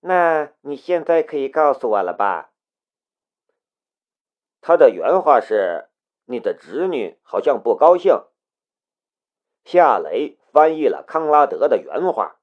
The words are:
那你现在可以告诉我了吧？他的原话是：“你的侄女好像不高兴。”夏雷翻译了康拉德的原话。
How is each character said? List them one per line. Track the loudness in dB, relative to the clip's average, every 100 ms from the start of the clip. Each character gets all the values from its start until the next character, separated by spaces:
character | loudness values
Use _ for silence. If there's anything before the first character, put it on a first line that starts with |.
| -2
那 | 0 2 0 -4 _
你 | -12 -12
现 | -4 -4
在 | 0 0
可 | 0 -4
以 | -4
告 | 0 0
诉 | 0 -2
我 | -2
了 | -2
吧？ | -2 -2 -2 -10 _ _ _ _ _ _ _ _ _ _ _ _ _ _ _ _ _ _ _ _ _
他 | 0 4
的 | 4
原 | 2 -2 0
话 | 2 2
是 | 2 -2 -2 -6 -10 _ _ _ _
：“你 | -8
的 | -6
侄 | -8 -10 -6 -4
女 | -4 -8 _
好 | _ -2
像 | -2 -2
不 | -2 2
高 | 4 4
兴。” | 2 0 -2 _ _ _ _ _ _ _ _ _ _ _ _ _ _
夏 | 2 4 2
雷 | -2 -6 -6 _ _
翻 | 2 2 2
译 | -2
了 | -2 -6
康 | -6 0
拉 | 2 2
德 | 0 0
的 | 0
原 | -2 -6 -4
话。 | -4 -6 _